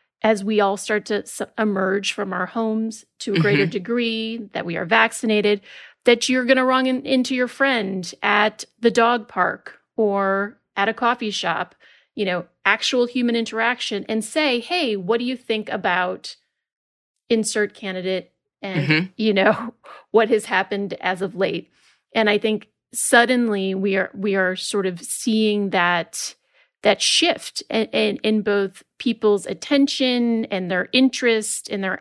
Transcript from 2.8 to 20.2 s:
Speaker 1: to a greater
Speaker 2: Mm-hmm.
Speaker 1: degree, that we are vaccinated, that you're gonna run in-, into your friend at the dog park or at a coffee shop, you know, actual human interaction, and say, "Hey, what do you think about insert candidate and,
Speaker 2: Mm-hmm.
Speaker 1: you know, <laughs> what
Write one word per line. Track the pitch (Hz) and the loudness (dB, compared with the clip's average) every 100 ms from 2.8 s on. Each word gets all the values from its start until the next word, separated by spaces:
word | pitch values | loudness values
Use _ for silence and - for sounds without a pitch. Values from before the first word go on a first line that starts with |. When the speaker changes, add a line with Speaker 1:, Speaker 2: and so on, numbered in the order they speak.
| 220 - - - | -4 -8 -16 -10
Speaker 1:
to | 233 | -2
a | 196 | 2
greater | 202 - | 4 4
Speaker 2:
Mm-hmm. | 185 | 2
Speaker 1:
degree, | 202 180 240 233 220 220 226 202 | -2 -2 -2 -2 -2 -6 -8 -10
that | - | -8
we | 175 170 | -6 -6
are | |
vaccinated, | 165 226 226 - 220 208 208 202 - - - _ | 0 2 2 0 0 2 2 0 -4 -20 -20 _
that | 240 240 - | 4 4 4
you're | 254 | 2
gonna | 247 262 | 4 4
run | 254 262 262 | 4 2 2
in-, | 254 | -2
into | - 262 247 | 0 0 2
your | 254 247 | 0 -2
friend | - 269 240 190 190 175 - | 0 0 2 -2 -6 -8 -4
at | 208 208 214 - - _ | 0 2 2 0 -16 _
the | 233 | 2
dog | 233 233 240 214 | 4 4 2 -2
park | 190 180 - - - _ - | -2 -2 -2 -12 -20 _ -2
or | 208 196 190 196 208 - _ 196 | 0 2 0 0 -2 -8 _ -2
at | 202 | -2
a | |
coffee | 220 240 247 214 | 0 0 0 -2
shop, | 196 180 160 175 _ _ _ _ | -4 -4 -4 -6 _ _ _ _
you | - | -6
know, | 190 175 - _ | -2 -4 -6 _
actual | 196 214 - 254 240 | -2 0 0 0 0
human | 247 240 | 0 0
interaction, | 233 226 220 233 247 - 202 - | 0 -2 -2 -2 -2 -4 -6 -4
and | 220 | -4
say, | 214 311 302 240 | -2 -2 0 0
"Hey, | - 359 262 | -2 -2 -2
what | 202 175 233 | -2 0 0
do | |
you | 247 254 | -2 -6
think | - 220 214 | -4 -4 -4
about | 196 185 180 180 - - - _ _ _ _ _ _ _ _ - | -4 -2 0 -2 -4 -12 -18 _ _ _ _ _ _ _ _ 0
insert | 226 214 214 202 | 0 0 -2 -2
candidate | - 190 185 185 185 - _ _ _ | -4 -10 -6 -4 -4 -6 _ _ _
and, | 196 180 139 | -6 -2 2
Speaker 2:
Mm-hmm. | 156 185 - | 0 0 -2
Speaker 1:
you | 220 | 0
know, | 190 196 - 233 - - | 2 2 2 -4 -14 -20
<laughs> | - _ | -20 _
what | 226 | 2